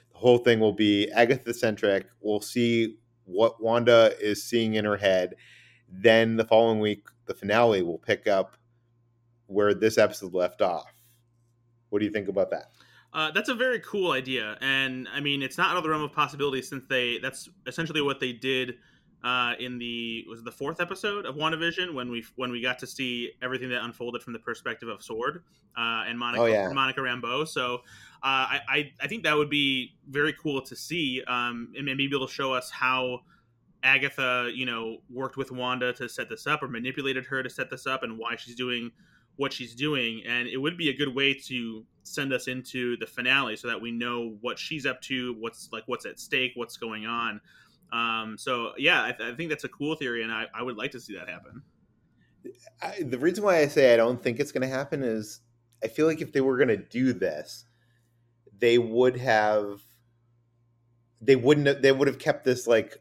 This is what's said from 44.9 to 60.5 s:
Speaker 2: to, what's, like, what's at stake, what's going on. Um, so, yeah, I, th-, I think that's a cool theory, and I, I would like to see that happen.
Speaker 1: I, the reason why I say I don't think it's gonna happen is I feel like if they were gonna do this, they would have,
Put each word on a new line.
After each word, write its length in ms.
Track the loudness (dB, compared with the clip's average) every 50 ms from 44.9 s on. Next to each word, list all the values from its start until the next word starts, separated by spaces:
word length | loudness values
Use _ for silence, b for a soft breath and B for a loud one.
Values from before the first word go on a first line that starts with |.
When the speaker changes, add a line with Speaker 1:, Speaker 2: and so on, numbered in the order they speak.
| -6 -6 -8
Speaker 2:
to, 340 | -6 -6 -6 -4 -6 -8 -8
what's, 300 | -8 -10 -10 -12 -16 -14
like, 140 | -14 -12 -8
what's 200 | -8 -8 -8 -8
at 120 | -12 -14 -14
stake, 340 | -10 -4 -2 -2 -2 -2 -4
what's 200 | -8 -10 -10 -10
going 300 | -12 -10 -10 -10 -8 -8
on. 340 | -6 -6 -4 -4 -6 -6 -10 b b b b b b b b b -8 -6
Um, 440 | -4 -2 -2 -2 -4 -6 -8 -10
so, 360 | -10 -4 -4 -2 -2 -2 -6 -6 0
yeah, 260 | 2 4 4 4 2
I, 80 | 0 -4
th-, 200 | -6 -8 -8 -8
I 40 |
think 120 | -8 -6 -6
that's 140 | -6 -6 -6
a 60 | -12
cool 260 | -8 -6 -4 -4 -4
theory, 300 | -4 -4 -4 -4 -4 -4
and 80 | -4 -6
I, 140 | -6 -8 -8 -8
I 100 | -8 -8
would 140 | -8 -8
like 140 | -8 -8 -8
to 100 | -10 -12
see 140 | -14 -14 -14
that 140 | -12 -12 -12
happen. 340 | -14 -14 -16 -20 -20 -20 -20 _ _ _ _ _ _ _ _ _ _ _ _ _ _ _ -20 -20 -20 _ -20 -20 _ -12 -12
Speaker 1:
I, 200 | -10 -8 -8 -6
the 160 | -6 -4 0
reason 260 | 0 0 0 2 2
why 140 | 2 4 4
I 100 | 4 4
say 260 | 4 2 4 6 6
I 20 |
don't 240 | 6 6 2 0 -2
think 200 | -2 -4 -2 -2
it's 100 | -4 -4
gonna 160 | -2 -4 -4
happen 380 | -2 -4 -6 -6 -4 -6 -4 -2
is 360 | -2 -4 -4 -6 -10 -14 -20 _ _ _ _ _ _ _ -8 -8
I 20 |
feel 200 | -6 -2 2 2
like 140 | 2 2 0
if 120 | -6 -2 0
they 80 | 0
were 180 | 2 2 4 4
gonna 180 | 4 4 4
do 360 | 0 0 _ -2 0 2 2 2
this, 520 | 0 -2 -2 -2 -4 -10 -12 -14 -20 -20 _ _ _ _ _ _ _ _ _ _ _ _ _ _ _ _ _ -4 2
they 180 | 4 6 6
would 400 | 6 4 4 2 4 4 4 4 2
have, 600 | 0 4 4 6 6 4 4 2 0 -2 -8 -12 -16 _ _ _ _ _ _ _ _ _ _ _ _ _